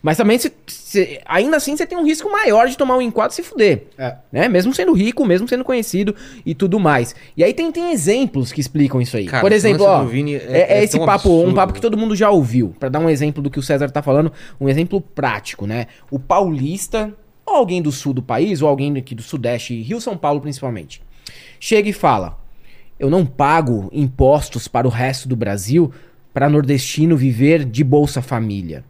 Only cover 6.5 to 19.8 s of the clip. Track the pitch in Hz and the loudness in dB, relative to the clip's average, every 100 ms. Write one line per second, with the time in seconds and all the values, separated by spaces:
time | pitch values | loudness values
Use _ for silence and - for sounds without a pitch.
6.5 | 156 196 208 175 139 120 - - - 175 | -2 0 2 2 2 -2 -8 -18 0 0
7.5 | - 330 330 349 294 156 233 269 143 123 | 2 -4 -2 -2 -2 0 0 0 -2 -4
8.5 | - 131 151 139 131 123 117 92 131 196 | -4 -4 0 0 2 -2 -4 -4 0 4
9.5 | 214 214 190 196 180 127 123 147 143 82 | 4 4 4 4 4 2 -2 -2 -6 0
10.5 | 147 170 202 214 - 165 196 - 165 180 | 2 4 4 4 2 2 2 4 4 4
11.5 | 190 185 - 226 214 220 208 214 196 127 | 4 2 0 -2 0 -2 2 4 4 4
12.5 | 123 107 - 131 143 165 147 151 147 139 | 0 0 -4 -4 0 0 2 -2 -4 -6
13.5 | 131 131 143 143 139 147 135 160 - - | -6 -2 -2 0 -4 0 2 2 -2 -20
14.5 | - 139 139 175 196 - - 131 104 - | -4 0 0 0 -4 -6 -4 -4 -4 -10
15.5 | - 101 113 113 - - 139 131 175 190 | -10 -6 -6 -8 -14 -10 -10 0 2 2
16.5 | 151 135 190 - 220 214 208 - _ - | 0 -4 -6 -6 -6 -6 -10 -20 _ -2
17.5 | 359 214 180 151 131 143 131 127 117 185 | 0 0 0 -2 -4 -6 -6 -4 -2 -2
18.5 | 170 151 139 139 139 131 113 117 151 120 | 0 0 0 -2 -4 -8 -14 -10 -6 -4
19.5 | 120 - 120 | -4 -6 -10